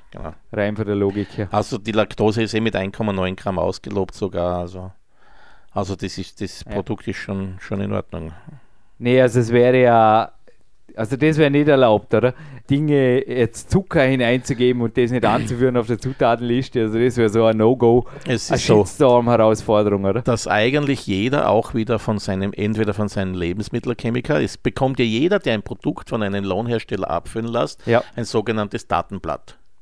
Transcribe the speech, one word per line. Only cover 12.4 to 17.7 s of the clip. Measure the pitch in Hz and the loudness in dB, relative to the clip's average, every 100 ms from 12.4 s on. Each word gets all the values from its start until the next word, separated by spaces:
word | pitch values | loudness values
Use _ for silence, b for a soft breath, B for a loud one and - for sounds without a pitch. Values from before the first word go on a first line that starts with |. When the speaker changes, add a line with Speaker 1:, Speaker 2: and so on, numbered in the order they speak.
| 151 131 B | -12 -12 B
Speaker 2:
Dinge, | 139 151 143 127 127 - | 0 2 2 4 2 0
jetzt | 123 113 - - | 0 -2 -2 -2
Zucker | 190 190 165 | 0 0 2
hineinzugeben | 131 131 117 127 - 117 123 123 | 2 2 2 0 -2 0 2 2
und | 117 131 | 0 0
das | 120 | 0
nicht | 123 107 | 2 2
anzuführen | 110 107 117 127 123 | 0 -2 0 0 2
auf | 113 | -2
der | 113 | -2
Zutatenliste, | 131 131 123 117 120 120 131 123 | -4 0 2 2 0 -2 -2 -2
also | 110 110 | 0 2
das | 123 120 | 0 2
wäre | 113 | 2
so | 110 113 | 4 4
ein | 110 | 4
No-Go. | 110 | 4